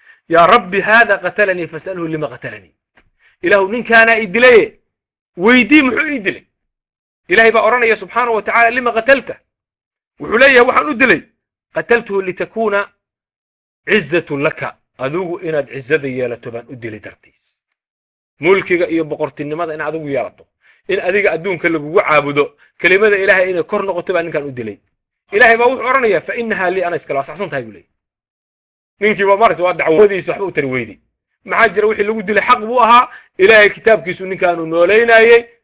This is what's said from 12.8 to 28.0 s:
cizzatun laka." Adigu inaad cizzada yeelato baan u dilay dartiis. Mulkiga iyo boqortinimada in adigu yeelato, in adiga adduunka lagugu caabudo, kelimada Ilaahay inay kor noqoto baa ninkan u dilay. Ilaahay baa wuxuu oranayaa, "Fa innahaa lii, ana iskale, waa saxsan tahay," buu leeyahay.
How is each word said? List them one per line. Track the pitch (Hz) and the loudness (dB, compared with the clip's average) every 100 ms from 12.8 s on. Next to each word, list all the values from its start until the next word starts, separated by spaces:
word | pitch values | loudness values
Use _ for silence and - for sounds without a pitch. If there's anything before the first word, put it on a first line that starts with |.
| 196 _ _ _ _ _ _ _ _ _ - | -6 _ _ _ _ _ _ _ _ _ -2
cizzatun | 208 143 165 - 139 | -2 0 -4 -4 -4
laka." | 156 - 123 - _ - | -4 -4 -12 -14 _ -10
Adigu | 135 170 175 175 | -8 -6 -8 -10
inaad | 170 151 127 | -6 -6 -6
cizzada | 135 131 151 139 | -10 -4 -4 -4
yeelato | 127 120 117 123 | -6 -8 -8 -12
baan | 113 117 | -16 -16
u | 131 | -16
dilay | 113 104 | -14 -14
dartiis. | 101 - _ _ _ _ _ _ _ _ _ _ _ - | -18 -20 _ _ _ _ _ _ _ _ _ _ _ -4
Mulkiga | 156 196 185 175 160 | 0 0 0 -2 -2
iyo | 165 151 | -4 -4
boqortinimada | 151 147 - 147 156 165 | -6 -8 -8 -10 -8 -8
in | 156 | -8
adigu | 151 160 147 | -8 -8 -6
yeelato, | 131 95 _ _ _ _ _ - | -6 -6 _ _ _ _ _ -6
in | 190 | -4
adiga | 175 202 196 | -2 0 0
adduunka | 160 190 170 175 | -2 -6 -4 -4
lagugu | 160 147 156 | -4 -2 -2
caabudo, | 135 151 143 143 139 _ _ _ | 2 0 0 -2 -4 _ _ _
kelimada | 175 190 214 196 | 0 2 2 2
Ilaahay | 196 185 185 | 2 2 0
inay | 180 | -2
kor | - 208 | -4 -4
noqoto | 196 175 170 | -4 -6 -4
baa | 175 | -4
ninkan | 165 151 | -2 -6
u | 143 | -8
dilay. | 123 110 98 _ _ _ _ - | -10 -12 -14 _ _ _ _ -4
Ilaahay | 202 233 226 | 2 4 4
baa | 240 | 2
wuxuu | 247 240 | 0 -2
oranayaa, | 262 233 170 | 0 0 -2
"Fa | - 240 | -4 -8
innahaa | 226 185 180 | -6 -4 -4
lii, | 190 | -4
ana | 175 160 | -4 -6
iskale, | - 139 | -6 -8
waa | 135 | -8
saxsan | 156 180 | -10 -8
tahay," | 139 | -8
buu | 113 | -10
leeyahay. | 104 _ _ | -18 _ _